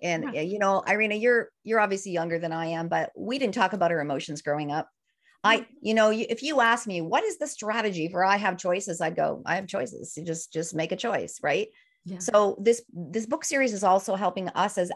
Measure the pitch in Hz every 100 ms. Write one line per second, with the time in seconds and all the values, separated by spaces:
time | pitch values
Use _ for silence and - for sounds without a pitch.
0 | 175 165 269 151 165 208 196 196 - 208
1 | 214 214 240 240 - _ - 220 208 196
2 | 196 175 165 165 170 165 165 165 165 165
3 | - - 196 269 247 220 190 190 170 165
4 | 147 139 - 151 - 147 147 147 - _
5 | _ _ _ _ 208 226 - - 202 220
6 | 214 220 233 233 277 285 233 233 226 175
7 | 165 247 427 349 294 - 214 226 214 175
8 | 160 180 185 202 202 180 185 185 196 170
9 | 160 - 151 - - 175 190 196 240 -
10 | - - 170 165 - 160 165 156 165 170
11 | 233 165 - - 147 156 214 _ _ _
12 | 175 180 180 208 208 196 202 233 - -
13 | 160 202 220 320 - 277 262 202 196 190
14 | - 190 190 180 180 - 196 - 180